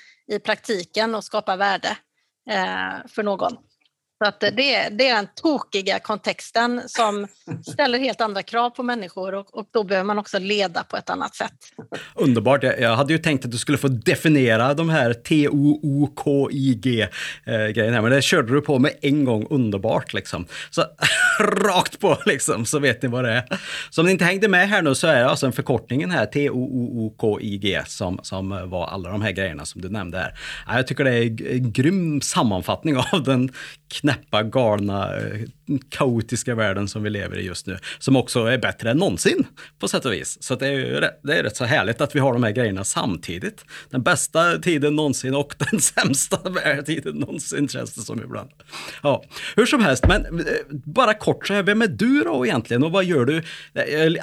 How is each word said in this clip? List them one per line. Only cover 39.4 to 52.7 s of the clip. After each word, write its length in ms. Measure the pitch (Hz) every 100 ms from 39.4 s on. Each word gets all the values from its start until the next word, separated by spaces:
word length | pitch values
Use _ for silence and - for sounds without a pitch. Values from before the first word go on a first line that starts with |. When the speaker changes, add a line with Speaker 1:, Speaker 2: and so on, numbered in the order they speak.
| - - - -
Speaker 2:
på 80 | 196
sätt 180 | 185 135
och 80 |
vis. 300 | 92 65 -
Så 100 | -
att 60 | 123
det 80 | 139
är 40 |
ju 140 | 139 127 135
rätt, 200 | 156 -
det 160 | 139 156
är 40 |
rätt 140 | 113 -
så 80 | 123
härligt 360 | 147 98 117
att 140 | 143 147
vi 40 |
har 140 | 135
de 100 | 120
här 80 | 117
grejerna 320 | 117 117 95
samtidigt. 840 | 98 - 170 85 - 82 208 - - - -
Den 140 | 131
bästa 540 | 123 170 - 160 170 170
tiden 380 | 180 156 143 151
någonsin 400 | 151 127 131 135
och 200 | 143 -
<laughs> 140 | -
den 80 | 214
sämsta 560 | - - 214 139 - 190
vär-, 440 | - 180 160 143
tiden 340 | 147 160 165 147
någonsin, 520 | 151 - - 147 143
känns 260 | 127 117
det 80 | 113
som 220 | 110 -
ibland. 260 | - 117 - _ - - - -
Ja, 200 | 147 127 - - - -
hur 100 | 233
som 160 | 285
helst, 240 | 196 127 -
men, 180 | 202 - 170
eh, 40 | 151 - -
bara 440 | 147 147 180 240
kort 340 | 214 - 139 -
så 60 |
här, 100 | 202
vem 180 | 185 214
är 60 | 226
du 340 | 110 233 285
då 220 | 330 294 247
egentligen 380 | 143 107